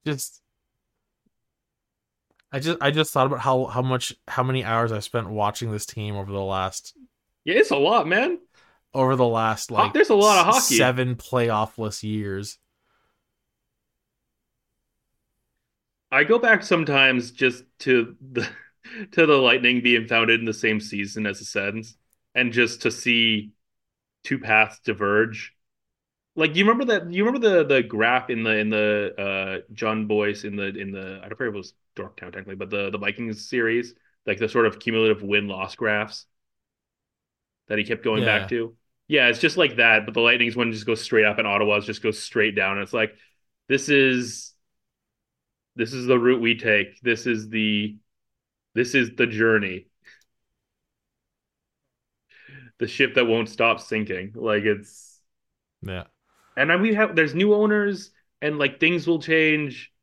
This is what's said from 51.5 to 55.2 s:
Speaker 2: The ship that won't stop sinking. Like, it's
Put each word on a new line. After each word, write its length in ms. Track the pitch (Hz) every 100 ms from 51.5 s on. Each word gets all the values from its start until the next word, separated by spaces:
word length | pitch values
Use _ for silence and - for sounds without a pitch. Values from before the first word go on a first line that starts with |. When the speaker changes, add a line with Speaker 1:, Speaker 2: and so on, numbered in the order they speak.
| _ _ _ _ _ _ _ _ _ - 135 123 _
Speaker 2:
The 80 | 110
ship 280 | - 131 131
that 100 | 120
won't 240 | 113 110
stop 300 | - 117 110
sinking. 540 | - 110 104 92 98 110
Like, 280 | 113 104
it's 560 | 107 104 107 - - _